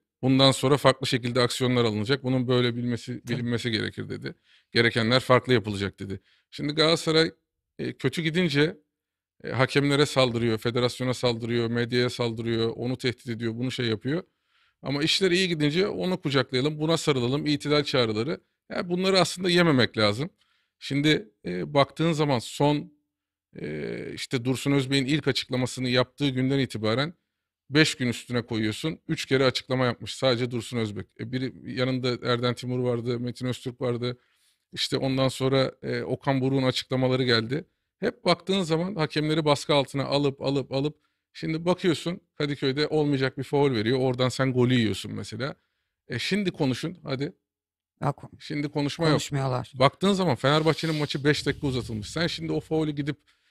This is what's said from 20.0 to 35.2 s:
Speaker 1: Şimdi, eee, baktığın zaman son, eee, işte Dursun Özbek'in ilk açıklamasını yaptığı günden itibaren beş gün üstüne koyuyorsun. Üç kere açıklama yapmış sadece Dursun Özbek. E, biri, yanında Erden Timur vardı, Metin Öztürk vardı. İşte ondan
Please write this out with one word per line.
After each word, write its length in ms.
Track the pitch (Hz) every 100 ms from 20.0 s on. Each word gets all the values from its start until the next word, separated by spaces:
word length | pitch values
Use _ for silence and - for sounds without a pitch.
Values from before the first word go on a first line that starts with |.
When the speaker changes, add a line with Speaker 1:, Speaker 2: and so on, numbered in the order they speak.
| 107 104 160 - _ _ _ _
Speaker 1:
Şimdi, 500 | - 139 151 151 208 _
eee, 300 | 175 180 160
baktığın 380 | 143 135 - 165
zaman 280 | 151 151 123
son, 520 | - - 147 147 175 _ _ _ _ _ _ -
eee, 500 | 160 151 127 113 -
işte 320 | - - 135 120
Dursun 260 | 127 139
Özbek'in 340 | 139 131 139 127
ilk 220 | 151 143
açıklamasını 640 | 127 - 127 127 - 127
yaptığı 400 | 123 123 - 143
günden 300 | 127 131 139
itibaren 540 | 127 110 107 117 151 - _ _ _ _ _
beş 260 | 139 156 -
gün 120 | 123
üstüne 340 | 117 - 123
koyuyorsun. 580 | 113 110 107 107 160 170 -
Üç 180 | 160 -
kere 200 | 135 131
açıklama 400 | - - 131 127
yapmış 300 | 113 113 -
sadece 360 | 135 120 123
Dursun 260 | 123 107 120
Özbek. 300 | 110 101 - -
E, 120 | 117
biri, 220 | 127 127 - 82 123
yanında 540 | 127 131 123 120 123
Erden 200 | 120 123
Timur 260 | 117 123 127
vardı, 400 | 123 120 117 120
Metin 260 | 123 120 127
Öztürk 340 | 117 131 120
vardı. 360 | 127 120 123 120 _ _ _ _ _
İşte 240 | - - 131
ondan 300 | 135 131